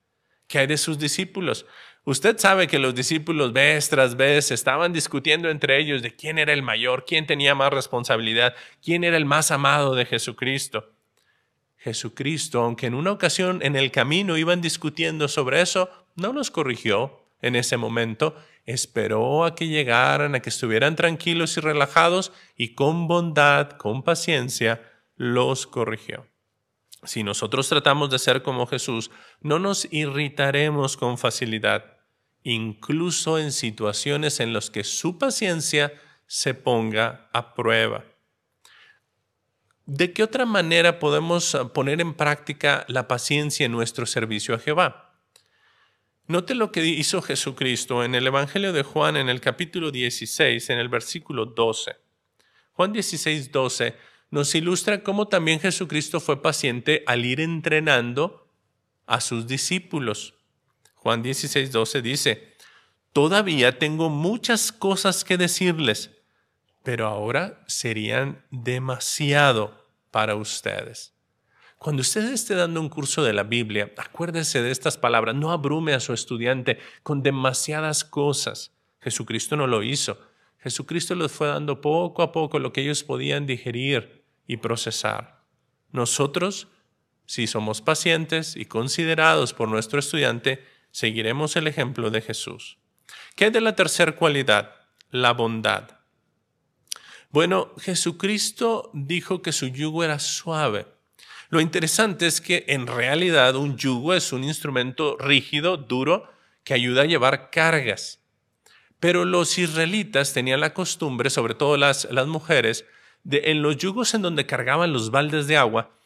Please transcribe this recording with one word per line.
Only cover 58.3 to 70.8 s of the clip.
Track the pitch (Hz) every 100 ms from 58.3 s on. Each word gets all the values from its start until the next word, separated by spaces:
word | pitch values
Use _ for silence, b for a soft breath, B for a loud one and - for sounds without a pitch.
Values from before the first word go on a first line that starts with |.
| - _ _ _ _ _ _ -
a | 120
sus | - 117 117
discípulos. | 135 - 185 175 151 120 104 - _ _ _ _ _ _ _
Juan | 117 117
dieciséis, | 123 131 143 143 135
doce | 113 113 143
dice, | 117 139 135 104 - b b b b b _
"Todavía | 143 156 196 202 151 120 127
tengo | 151 156 165
muchas | 147 170 240 - 226 -
cosas | - 196 190 196 180
que | - 180
decirles, | 175 - 185 160 127 104 - _ _ _ _ _ _ _
pero | - 117 110
ahora | 104 107 135 190 - -
serían | - 120 110 107 120 139 139 _
demasiado | 127 120 127 131 123 - - 143 147 143 113 101 - _ _ _
para | 113 107
ustedes". | 104 107 - 104 98